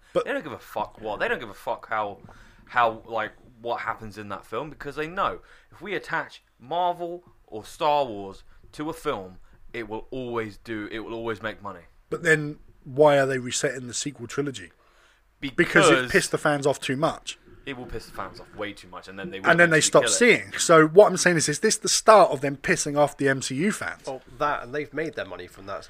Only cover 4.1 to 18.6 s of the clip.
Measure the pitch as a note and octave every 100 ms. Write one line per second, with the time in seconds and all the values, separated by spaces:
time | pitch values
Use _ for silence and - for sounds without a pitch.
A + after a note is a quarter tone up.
4.1 | G2+ G2+ F#2+ - A2 D#3 - C#3+ C#3 D#3
5.1 | F#3+ D#3 F#2 - - _ - G3 F3 -
6.1 | D#3+ C3+ - _ _ A#2+ E3+ F3+ E3+ F3
7.1 | F3 - _ _ G#2+ - - D#3 D3 C3+
8.1 | G2+ G2 F#2+ - - - - D3+ D#3+ D3+
9.1 | A#2 F#2 F2+ - - - A#2+ G#2+ A2 -
10.1 | C3 B2 A#2 A2 G2 A#2+ A2 G#2 A2 F#2+
11.1 | A2+ A#2 G#2+ A2 F#2 G2+ F2+ E2+ _ _
12.1 | D#3 E3 D#3 D3 D3+ - - - C3 D3+
13.1 | C#3+ C3+ C3 B2 - C#3+ C3 B2 A2 D3+
14.1 | C3+ A#2 - C#3+ A#2+ F2+ _ _ _ _
15.1 | _ _ _ C#3 A#2+ E3+ F3 F3 C3 B2
16.1 | F#3+ - D3+ D#3 C#3+ C#3 C3 - C3+ D#3
17.1 | - - - - - - B2+ A#2+ A2+ -
18.1 | - F#2+ F2 F2 -